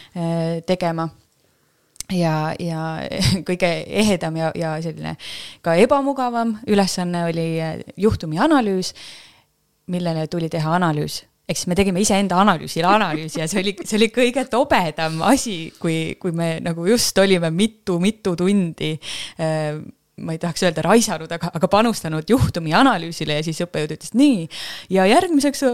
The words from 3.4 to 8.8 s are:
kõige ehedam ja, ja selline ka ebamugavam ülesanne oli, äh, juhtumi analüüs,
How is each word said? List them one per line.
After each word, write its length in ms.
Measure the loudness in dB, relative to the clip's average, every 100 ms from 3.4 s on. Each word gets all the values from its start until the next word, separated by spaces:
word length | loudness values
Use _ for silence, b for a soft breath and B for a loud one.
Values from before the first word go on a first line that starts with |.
| -2
kõige 200 | -2 0 -2 -4
ehedam 480 | -2 0 0 -2 -2
ja, 160 | -2
ja 240 | -2 -4 -4
selline 400 | -6 -8 -8 -10 B B B B
ka 180 | 0
ebamugavam 840 | 4 4 4 0 -2 -2 -2 -2 -2
ülesanne 600 | 0 2 2 0 -2 -2 -2
oli, 200 | -2 -2 -2
äh, 240 | -4 -8 -12
juhtumi 440 | -2 0 0 -2 0
analüüs, 540 | 2 4 2 -2